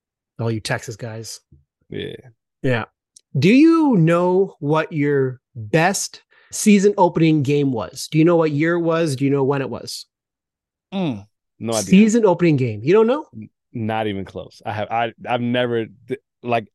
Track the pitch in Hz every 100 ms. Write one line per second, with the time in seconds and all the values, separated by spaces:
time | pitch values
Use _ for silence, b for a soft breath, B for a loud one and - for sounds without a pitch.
0 | _ _ _ - 117 110 - 120 - 107
1 | 117 110 110 - _ _ _ _ _ 101
2 | 92 - 120 _ _ _ 135 120 - _
3 | _ _ _ 143 165 254 320 330 294 208
4 | 160 170 180 185 190 - 143 156 156 156
5 | 143 139 131 123 _ 123 107 160 170 196
6 | - - _ b b - 214 202 202 202
7 | 175 175 160 156 135 147 139 113 95 -
8 | - 156 160 170 160 143 165 175 165 165
9 | 165 127 139 139 135 139 123 113 - -
10 | - _ _ _ _ _ _ _ _ 196
11 | 170 104 101 _ _ _ 113 113 98 190
12 | 220 233 214 170 170 143 123 104 123 214
13 | 220 285 - 110 107 _ _ 120 110 110
14 | 110 98 92 95 87 - 110 107 98 113
15 | 117 - 101 123 120 123 123 117 107 101
16 | - 127 _ _ 120 117 101